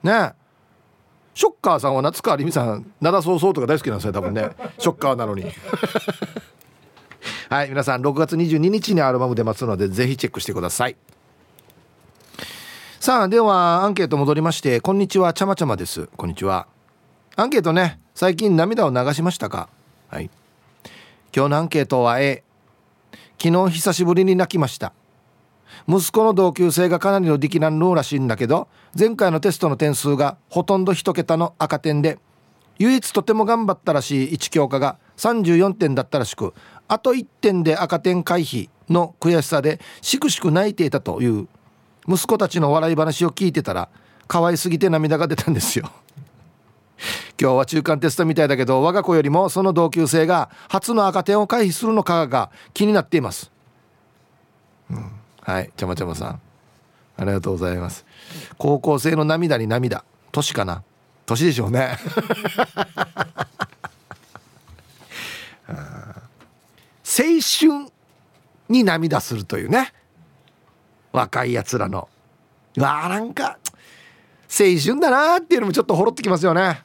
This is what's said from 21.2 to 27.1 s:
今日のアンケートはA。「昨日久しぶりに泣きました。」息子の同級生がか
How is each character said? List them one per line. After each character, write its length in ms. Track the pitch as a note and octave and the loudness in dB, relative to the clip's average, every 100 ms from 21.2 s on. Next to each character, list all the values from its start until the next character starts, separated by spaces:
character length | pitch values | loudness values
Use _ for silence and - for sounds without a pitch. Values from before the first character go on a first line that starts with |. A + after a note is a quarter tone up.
| _ | _
今 120 | - C#3 | 0 2
日 60 | |
の 60 | D3 | 2
ア 40 | |
ン 80 | E3 | 0
ケ 140 | D#3+ | -2
ー 20 | C3 | 0
ト 180 | B2+ | 2
は 160 | A#2+ A#2+ | 2 2
A。 240 | C#3 C3+ _ _ _ _ _ _ _ - - _ | 0 -2 _ _ _ _ _ _ _ -20 -20 _
「昨 260 | E3 E3+ F#3+ | 2 4 2
日 40 | E3 | 0
久 180 | G3+ | -2
し 100 | F3 | 0
ぶ 120 | F3 F3 | 2 4
り 100 | F#3+ | 4
に 100 | F#3 | 2
泣 140 | F3 | 2
き 80 | F3 | 0
ま 100 | C#3+ | -2
し 100 | - | -4
た。」 140 | - _ _ _ _ _ _ _ _ - - | -12 _ _ _ _ _ _ _ _ -16 0
息 240 | F#3 E3+ | 0 2
子 120 | A3 | 2
の 100 | A3 | 4
同 180 | F#3+ F#3 | 4 2
級 200 | E3+ F3+ | 2 0
生 180 | D3+ F3+ | 2 2
が 100 | E3+ | 2
か 120 | G3 | 2